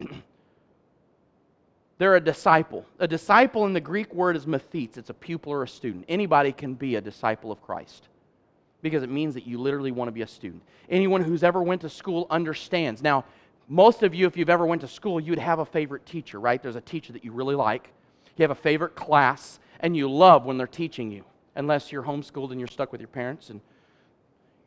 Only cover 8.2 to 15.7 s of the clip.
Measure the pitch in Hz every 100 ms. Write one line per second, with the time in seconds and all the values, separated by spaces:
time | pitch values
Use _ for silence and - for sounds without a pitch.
8.2 | _ _ _ _ _ _ 160 156 127 139
9.2 | 156 127 120 120 135 143 135 123 120 113
10.2 | 110 - 98 85 - _ - 180 196 190
11.2 | 160 165 170 180 175 180 156 - - 170
12.2 | 175 165 160 151 - 180 160 107 151 139
13.2 | - - _ _ - 160 214 233 202 170
14.2 | 180 170 165 170 165 170 131 - 208 170
15.2 | 156 160 160 165 147